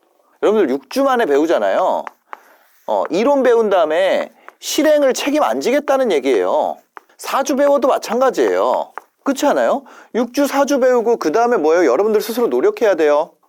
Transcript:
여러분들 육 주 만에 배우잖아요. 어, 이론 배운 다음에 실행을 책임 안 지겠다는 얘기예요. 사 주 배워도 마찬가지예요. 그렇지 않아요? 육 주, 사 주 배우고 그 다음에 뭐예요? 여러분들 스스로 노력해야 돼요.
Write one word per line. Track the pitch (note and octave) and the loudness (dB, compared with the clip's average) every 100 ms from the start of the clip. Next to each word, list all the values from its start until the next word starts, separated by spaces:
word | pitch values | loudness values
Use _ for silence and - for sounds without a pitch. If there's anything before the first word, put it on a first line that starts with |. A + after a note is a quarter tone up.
| _ _ _ _ | _ _ _ _
여러분들 | D#3+ G#3+ D#3+ | 0 2 0
육 | C#3 - | -2 -4
주 | B3+ | -2
만에 | C4+ B3 A3+ | 0 0 0
배우잖아요. | C#3+ D#3+ D3+ G2+ A2+ F3+ F2+ - - _ - _ _ _ _ - | 0 2 0 0 0 0 -2 -6 -16 _ -20 _ _ _ _ -6
어, | G#2 F2+ | -4 -2
이론 | E3+ A#3+ C#4+ | -2 0 2
배운 | B3 A#3 A3 | 2 2 2
다음에 | F#3 D#3 D#3+ F#3+ A#2+ D#2+ - - _ | 2 2 0 0 0 -4 -12 -20 _
실행을 | - - D4+ D4+ C#4 | -6 0 2 2 2
책임 | - - D4 | 0 -2 -2
안 | C4+ A#2+ | 0 -2
지겠다는 | D#3 C#4+ D4 C4+ B3+ | 0 -2 0 0 0
얘기예요. | D#3 C3 A2+ F2+ C#3 G2+ C#2+ _ - _ _ | 0 0 0 0 0 -2 -6 _ -20 _ _
사 | - B3 | -6 -4
주 | C#4 C4+ | -2 0
배워도 | C#4+ C#4+ B3+ | 2 2 0
마찬가지예요. | - - A#3 C4 G3+ A2+ F2+ A2+ G2+ - - - _ | -2 -2 0 0 0 0 0 0 -2 -4 -12 -20 _
그렇지 | - C#4 C#4+ | -6 -2 0
않아요? | E3 A#2+ A#3 - - - G3+ | 0 0 -2 -6 -20 -10 -6
육 | A#3+ | -4
주, | C#4+ C#4 | -2 -2
사 | C#4 C4+ | 0 0
주 | C#4 | 2
배우고 | B3+ B3 A3 A#3 | 2 2 0 0
그 | D#3+ | 0
다음에 | G#3+ A#3+ A#3 | 0 0 2
뭐예요? | D#3 E3+ D#3+ | 2 2 2
여러분들 | B2+ G#3+ G#3+ | 2 2 0
스스로 | G3+ A#3 A3+ | -2 -2 0
노력해야 | B2 F3+ G#3 A3 F3+ | 2 0 0 0 2
돼요. | D3+ D3 E3 _ | 2 2 -2 _